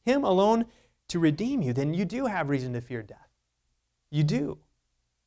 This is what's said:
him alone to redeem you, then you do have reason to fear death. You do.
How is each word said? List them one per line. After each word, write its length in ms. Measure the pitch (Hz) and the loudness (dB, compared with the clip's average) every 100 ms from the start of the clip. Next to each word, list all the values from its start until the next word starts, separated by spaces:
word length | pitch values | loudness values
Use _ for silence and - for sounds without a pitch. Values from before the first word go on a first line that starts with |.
| 233 | 0
him 180 | 277 | 2
alone 400 | 247 185 202 226 226 _ _ _ - | 2 4 4 4 0 _ _ _ -8
to 120 | 175 | 2
redeem 420 | 165 151 233 277 | 2 2 -2 -2
you, 140 | 131 | -2
then 180 | 120 143 | 0 0
you 140 | 170 190 | -2 -2
do 180 | 240 | -2
have 240 | 269 190 143 | -4 -2 -2
reason 240 | 139 127 | -2 -2
to 80 | 120 | -6
fear 220 | 120 120 | -8 -10
death. 260 | 110 - _ _ _ _ _ _ _ _ _ | -10 -18 _ _ _ _ _ _ _ _ _
You 140 | 147 | 0
do. 320 | 151 156 147 - _ _ _ _ _ _ | 0 0 -4 -8 _ _ _ _ _ _